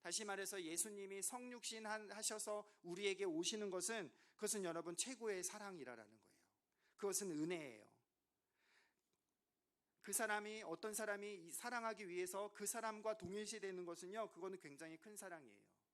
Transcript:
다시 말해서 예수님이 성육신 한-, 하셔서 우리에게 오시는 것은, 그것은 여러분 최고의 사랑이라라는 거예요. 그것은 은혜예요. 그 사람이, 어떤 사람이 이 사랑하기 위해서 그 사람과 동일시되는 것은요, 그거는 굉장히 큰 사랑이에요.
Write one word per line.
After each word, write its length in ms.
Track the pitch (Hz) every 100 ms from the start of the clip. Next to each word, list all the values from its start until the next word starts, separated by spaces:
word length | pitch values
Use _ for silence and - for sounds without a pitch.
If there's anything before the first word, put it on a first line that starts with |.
다시 240 | 175 175 208
말해서 360 | 196 190 196
예수님이 600 | 165 170 214 202 196 196
성육신 640 | 190 247 247 247 - 220 220
한-, 260 | 214 208
하셔서 580 | 202 214 214 214 208 208 -
우리에게 400 | 175 175 202 185
오시는 480 | 196 160 180 220 208
것은, 400 | 180 208 226 151 - - -
그것은 280 | 208 214
여러분 320 | 180 165 165 175
최고의 480 | 247 240 226 185
사랑이라라는 680 | 175 208 202 180 127 117 104
거예요. 200 | 110 - - _ _ _ _ _ -
그것은 340 | 196 180 202
은혜예요. 560 | 151 160 175 143 107 - - _ _ _ _ _ _ _ - _ _ _ _ _ _ _ _ _ _ _ _
그 120 | -
사람이, 500 | 202 220 208 208 220
어떤 300 | 180 170 220
사람이 420 | 208 214 202 208 196
이 160 | 165
사랑하기 560 | 135 247 247 226 214 190
위해서 440 | 180 180 196 208
그 120 | - 202
사람과 520 | 233 220 214 214 214
동일시되는 640 | 175 202 208 220 196 180 175
것은요, 460 | 170 185 214 214
그거는 280 | - 185 190
굉장히 380 | 151 139 160 160
큰 200 | 220 208
사랑이에요. 480 | 196 165 123 101 - _ _